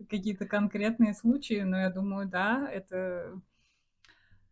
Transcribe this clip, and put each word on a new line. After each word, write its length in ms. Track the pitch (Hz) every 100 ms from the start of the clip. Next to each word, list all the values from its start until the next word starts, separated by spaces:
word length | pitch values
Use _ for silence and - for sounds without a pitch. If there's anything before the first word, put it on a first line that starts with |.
| 202
какие-то 360 | 214 202 196 196
конкретные 640 | 208 202 202 208 233 220
случаи, 480 | 202 226 277 - 214
но 160 | 190 185
я 80 | 190
думаю, 360 | 185 196 196 196
да, 400 | 185 202 254 285
это 720 | 190 190 185 185 175 170 190 - _ _ _ _ _ - - _ - _